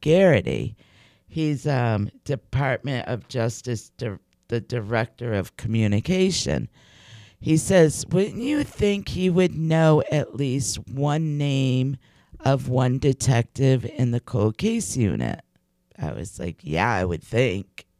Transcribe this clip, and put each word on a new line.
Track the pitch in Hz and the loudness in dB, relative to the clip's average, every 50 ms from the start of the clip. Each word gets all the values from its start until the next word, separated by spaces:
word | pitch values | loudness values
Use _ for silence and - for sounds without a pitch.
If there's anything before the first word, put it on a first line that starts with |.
Garrity. | - 151 165 190 196 175 135 98 - - 67 52 - 110 - - _ _ _ _ _ _ _ _ _ | 0 2 4 6 6 6 6 4 2 0 -2 -4 -4 -6 -10 -12 _ _ _ _ _ _ _ _ _
He's, | _ - 160 156 151 147 127 - | _ -6 -4 -2 -2 -2 -2 -2
um, | 147 139 123 120 113 110 98 101 135 - _ - | -2 0 0 2 0 0 0 -2 -4 -6 _ -8
Department | - 139 113 - _ - 135 143 135 123 - - 139 135 117 - - | -6 -6 -6 -6 _ -2 0 0 0 -2 -2 -4 -6 -6 -6 -6 -6
of | 123 104 - - | -8 -8 -8 -6
Justice, | - 120 113 117 110 - - 123 120 107 - - _ - | -4 -2 -2 -2 -4 -6 -8 -8 -8 -8 -8 -14 _ -10
di-, | 123 107 98 - _ _ _ _ _ - | -8 -8 -8 -10 _ _ _ _ _ -6
the | 117 117 | -6 -6
Director | 98 - 120 120 101 104 117 110 104 - _ - 120 117 107 | -4 -4 -6 -6 -4 -2 -2 -2 -2 -4 _ -10 -6 -4 -2
of | 98 90 - - | -2 -4 -6 -8
Communication." | - - 110 113 113 110 101 101 101 - 170 185 185 190 190 165 - - 69 76 64 - - _ _ _ _ _ - - - - - - - _ - | -8 -6 -2 0 2 2 2 2 0 0 0 0 2 2 2 0 -2 -2 -2 -2 -2 -4 -6 _ _ _ _ _ -20 -20 -20 -20 -20 -20 -20 _ -6
He | - 160 156 | -2 0 2
says, | 156 - - 196 180 160 151 - - - - | 2 2 4 6 6 6 6 4 -2 -4 -2
"Wouldn't | - 185 202 - - 208 | 0 0 0 0 -4 -6
you | 240 285 302 294 | -4 -2 -2 -2
think | - - - - 208 208 202 202 196 - | -2 -4 -2 0 0 0 0 -2 -4 -6
he | - 180 185 185 | -2 0 0 2
would | 165 185 180 170 156 | 4 4 2 2 0
know | 151 160 160 160 160 160 156 151 151 - - | -2 0 2 4 4 6 6 6 6 4 2
at | - 143 - - - | 0 -2 -2 -2 -4
least | 120 143 131 127 139 110 - - - - - | -4 -2 -2 -2 -2 -2 -4 -6 -8 -10 -8
one | 113 139 143 147 147 160 160 151 147 | -4 -2 -2 0 0 0 -2 -2 -2
name | 147 143 143 135 135 135 131 127 127 127 139 135 - _ _ _ _ _ _ - - | -2 0 0 0 0 2 2 2 0 0 -2 -4 -6 _ _ _ _ _ _ -12 -2
of | - 131 139 123 131 123 | 0 2 2 2 0 0
one | 127 127 127 127 127 131 | 0 2 2 2 2 2
detective | - 139 131 - - - - 120 113 - - 120 135 131 131 123 113 | 2 0 0 2 2 2 2 2 0 -2 -2 0 2 4 4 2 0
in | - 302 - 127 120 | -4 -4 -2 0 0
the | 117 120 | 0 -2
cold | - - - 104 104 110 107 | -4 -2 0 0 2 0 0
case | - 190 220 226 233 - - - | 0 -2 -2 0 -2 -4 -4 -2
unit?" | 131 110 92 65 55 62 53 50 - - _ _ _ _ _ _ _ _ _ _ 196 | 0 0 0 0 -2 -4 -4 -6 -8 -12 _ _ _ _ _ _ _ _ _ _ -8
I | - 71 | -8 -8
was | 58 - 90 - - - | -6 -8 -10 -12 -10 -10
like, | - 90 78 - | -10 -10 -10 -10
"Yeah, | - 73 78 85 104 120 | -8 -4 -2 0 0 0
I | 107 92 92 | 0 0 -2
would | 87 85 76 | -2 -4 -6
think | - - 110 117 131 113 92 98 - - _ - - _ _ | -6 -2 0 0 0 0 -2 -4 -8 -12 _ -20 -20 _ _